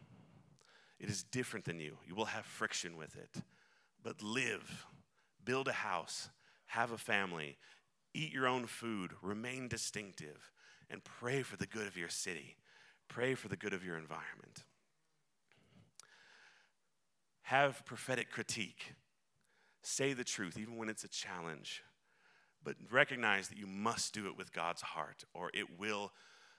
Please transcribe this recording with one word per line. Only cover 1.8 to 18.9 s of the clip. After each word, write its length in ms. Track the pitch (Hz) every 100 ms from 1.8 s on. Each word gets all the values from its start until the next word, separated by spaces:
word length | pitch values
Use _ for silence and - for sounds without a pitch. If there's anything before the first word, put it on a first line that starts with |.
you. 160 | 76 - -
You 80 |
will 120 | 95 110
have 180 | 110
friction 520 | - - 110 - 87 82
with 200 | 78 -
it. 260 | - - - - - - _ _
But 180 | 113 107
live, 640 | 104 120 123 95 - - - - - _ _ _
build 220 | 107 127 135
a 60 |
house, 560 | 113 107 87 76 - - - - - -
have 260 | 110 120
a 60 | 113
family, 580 | - 104 95 85 73 - - - _ _ _
eat 180 | - 156
your 140 | 131 131
own 200 | 127 117
food, 440 | - 117 107 90 80
remain 440 | 92 104 123 131 123
distinctive, 840 | 113 - 101 101 82 78 73 - - - - -
and 140 | -
pray 400 | - - 120 135
for 140 | 127 101
the 100 | 101
good 220 | 110 101
of 80 | 90
your 120 | 85
city. 460 | - 95 82 69 - - - - - -
Pray 260 | - 127
for 140 | 131 104
the 80 | 95
good 160 | 101
of 120 | 95
your 120 | 90 82
environment. 640 | 78 80 - 53 - - - _ _ _ _ _ _ _ _ - - - - - - - - - - - - _ _ _ _ _ _ _
Have 420 | - 131 143 123 -
prophetic 440 | 117 - 127 -
critique. 640 | - 110 - 95 - -